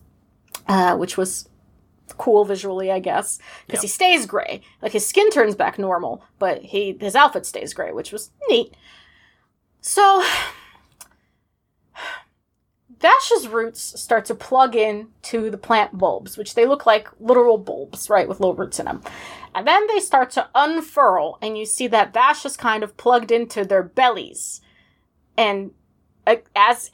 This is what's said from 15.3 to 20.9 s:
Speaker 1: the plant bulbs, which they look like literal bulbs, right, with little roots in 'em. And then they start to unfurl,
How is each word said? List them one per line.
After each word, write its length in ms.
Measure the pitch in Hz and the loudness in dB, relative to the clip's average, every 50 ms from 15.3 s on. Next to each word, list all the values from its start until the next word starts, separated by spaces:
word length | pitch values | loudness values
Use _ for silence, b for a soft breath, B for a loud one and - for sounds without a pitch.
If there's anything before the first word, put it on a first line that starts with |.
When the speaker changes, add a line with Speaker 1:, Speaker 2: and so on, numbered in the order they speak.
| - 226 220 220 | -6 -4 -4 -6
Speaker 1:
the 80 | 202 202 | -8 -10
plant 400 | - - 233 214 202 - - 185 | -2 0 2 2 2 0 -2 -2
bulbs, 400 | 190 175 107 98 - 185 - - | -2 0 0 -4 -8 -12 -14 -14
which 160 | 214 - - | -14 -6 0
they 100 | 240 233 | 2 2
look 220 | 254 285 285 - | 2 2 2 4
like 220 | 240 214 214 214 - - _ | 2 2 2 0 -6 -16 _
literal 380 | 226 226 254 247 240 240 226 214 | 0 2 4 4 6 4 2 2
bulbs, 500 | - - - - 139 - - - - - | -2 -8 -12 -12 -12 -14 -14 -14 -2 0
right, 200 | - 240 240 - | 2 2 2 0
with 120 | 190 - | -2 -2
little 140 | 202 185 175 | -2 -2 -2
roots 240 | - 185 - - - | -4 -6 -8 -8 -8
in 80 | - - | -8 -8
'em. 140 | - 185 B B B B B B B B B B - | -10 -10 B B B B B B B B B B -10
And 120 | 185 208 | -4 0
then 200 | 277 330 403 427 415 | 2 2 2 2 2
they 120 | 427 403 | -2 -2
start 300 | - - - 269 254 254 - | -2 2 2 2 2 0 -2
to 160 | 269 - - - | -4 -6 0 0
unfurl, 840 | - 294 208 220 233 311 - | 0 0 2 0 -4 -6 -4